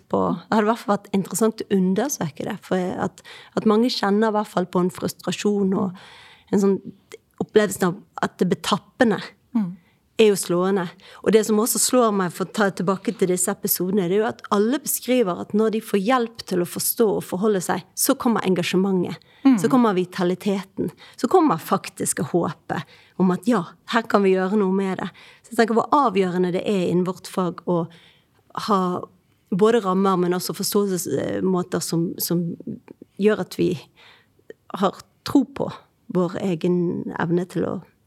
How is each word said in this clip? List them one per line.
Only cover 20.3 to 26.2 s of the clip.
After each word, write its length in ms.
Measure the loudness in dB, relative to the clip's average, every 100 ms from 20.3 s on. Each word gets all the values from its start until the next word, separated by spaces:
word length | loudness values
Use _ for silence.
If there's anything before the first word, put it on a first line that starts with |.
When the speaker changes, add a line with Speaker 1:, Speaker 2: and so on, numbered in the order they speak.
| 0 -2 -4 -4 -6 -6 -8 -20
Speaker 1:
så 140 | -4 2
kommer 260 | 4 4 0
faktiske 680 | -2 -4 -4 -8 -6 -4 -2
håpet 540 | 0 -2 -6 -8 -8 -10 -16 _ 0
om 120 | 2
at 160 | 2 0
ja, 160 | 0 -2 -10 -4
her 160 | -4
kan 200 | 2 4
vi 120 | 4
gjøre 240 | 2 2 2
noe 160 | 2
med 240 | 0 -2 -4
det. 100 | -8 -10 -20 -20
Så 140 | -6
jeg 20 | 0
tenker 180 | 2
hvor 140 | 2 2
avgjørende 600 | 2 4 2